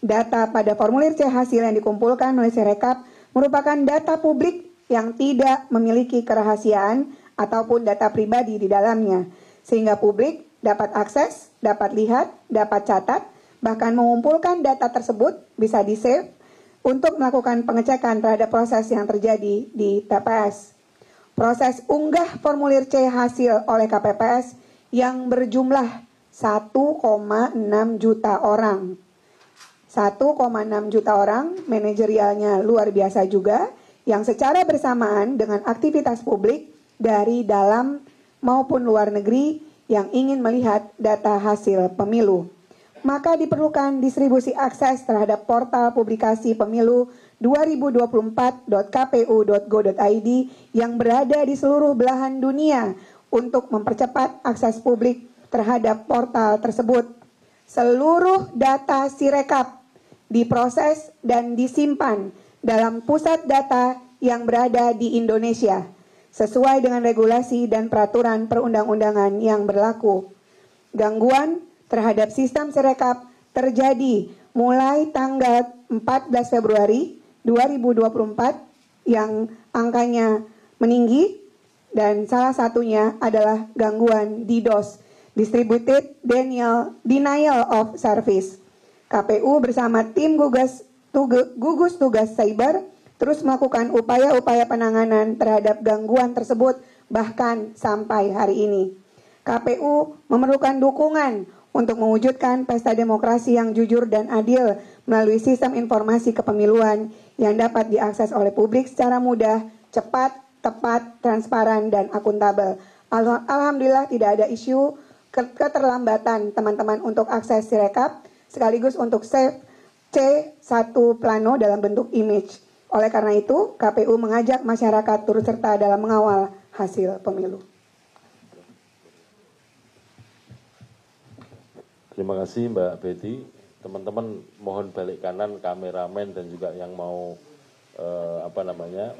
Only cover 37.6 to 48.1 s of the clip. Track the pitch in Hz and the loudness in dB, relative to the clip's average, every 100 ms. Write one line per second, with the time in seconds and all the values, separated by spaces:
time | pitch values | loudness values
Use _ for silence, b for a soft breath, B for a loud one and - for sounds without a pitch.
37.6 | 196 220 262 285 - b b b 254 254 | 4 2 0 -6 -12 b b b 0 0
38.6 | 262 262 247 214 208 208 202 247 294 311 | 2 -2 2 2 2 0 0 0 0 -4
39.6 | B B _ 214 190 247 262 269 233 247 | B B _ -2 0 0 0 0 0 0
40.6 | 240 208 - - 220 208 214 208 208 208 | 0 0 -2 -4 0 0 0 0 0 0
41.6 | 208 190 185 185 202 226 214 185 170 - | 0 0 0 -2 -2 2 2 2 -2 -16
42.6 | b b b b 262 277 277 330 320 294 | b b b b -4 -2 0 0 0 0
43.6 | 302 302 277 269 262 - 269 254 240 254 | 0 0 -2 0 -2 0 2 2 0 -2
44.6 | 269 247 277 262 - 214 208 208 - 233 | -4 0 -2 -2 -2 0 0 -2 0 -2
45.6 | 240 247 240 240 220 220 226 220 226 220 | 0 0 0 0 -2 0 0 0 -2 -2
46.6 | 208 226 233 247 247 B B B 226 285 | -2 0 2 2 0 B B B 0 2
47.6 | 311 302 285 240 233 | 2 0 0 0 2